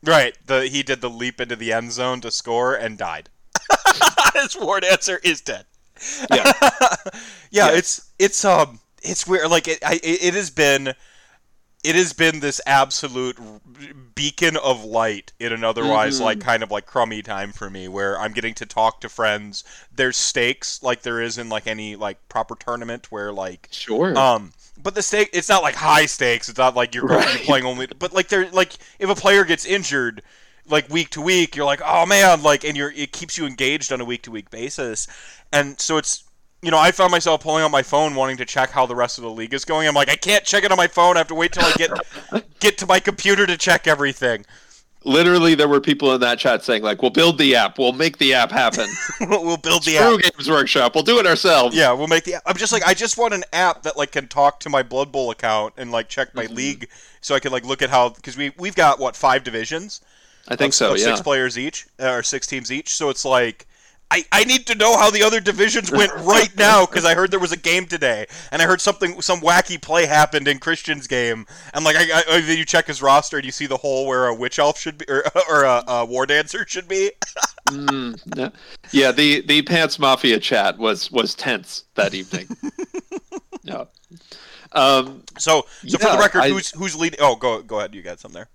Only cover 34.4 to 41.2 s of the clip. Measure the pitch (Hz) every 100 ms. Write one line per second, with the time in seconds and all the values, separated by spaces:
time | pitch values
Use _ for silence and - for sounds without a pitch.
34.4 | - 113 127 - 127 110 - - - -
35.4 | _ 147 143 139 - 160 - - - _
36.4 | _ _ 165 160 165 185 185 180 165 156
37.4 | 156 156 156 143 127 147 156 139 131 131
38.4 | 127 - 131 143 127 120 120 - 117 113
39.4 | 113 135 - 156 156 143 139 147 180 208
40.4 | 202 202 202 233 180 - 175 175